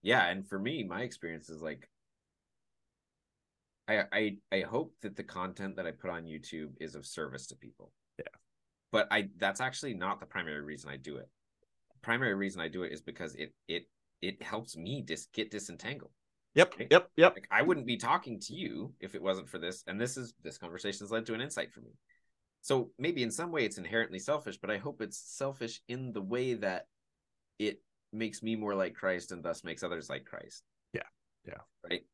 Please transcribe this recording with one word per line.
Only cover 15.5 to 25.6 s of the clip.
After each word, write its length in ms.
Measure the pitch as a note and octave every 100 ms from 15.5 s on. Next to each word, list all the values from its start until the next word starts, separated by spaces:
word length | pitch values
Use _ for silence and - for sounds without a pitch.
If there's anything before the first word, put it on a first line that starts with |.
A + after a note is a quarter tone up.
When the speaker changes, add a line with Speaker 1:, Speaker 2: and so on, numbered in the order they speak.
Speaker 1:
disentangled. 640 | G#2+ - E2 A2 C#3 - _ _ _ _
Speaker 2:
Yep. 200 | C#3+ F3 -
Speaker 1:
Right? 100 | -
Speaker 2:
Yep. 200 | E3 - -
Yep. 180 | E3
Speaker 1:
Like, 140 | - -
I 100 | G#2
wouldn't 260 | D#3 E3 A#2+
be 120 | A#2
talking 420 | A#2 F3 D#3 G#2
to 140 | G#2
you 400 | C#3+ D#3+ C2+ A#2 -
if 140 | F#2
it 60 | F2+
wasn't 300 | F#2+ F#2+ C#2
for 80 | F2
this. 260 | E2+ F#2 -
And 140 | G2
this 160 | B2 C3+
is, 160 | A#2+ -
this 140 | A#2 -
conversation 480 | F2 F2 G2+ G2
has 60 | G2+
led 160 | A2+ A2+
to 80 |
an 80 | A2+
insight 280 | C#3 - -
for 100 | -
me. 100 | A#2 - _ _ _ _ _ _
So 280 | - C3+ A#2 -
maybe 240 | D3+ E3
in 80 | A#2
some 220 | - E3+
way 140 | D#3+ A2
it's 100 | G2+
inherently 420 | F2 A2+ A2 F#2
selfish, 380 | - D3 B2 F#2
but 140 | G2
I 80 | G#2
hope 240 | A2 A2+
it's 160 | G#2+ -
selfish 640 | - - C3+ C3+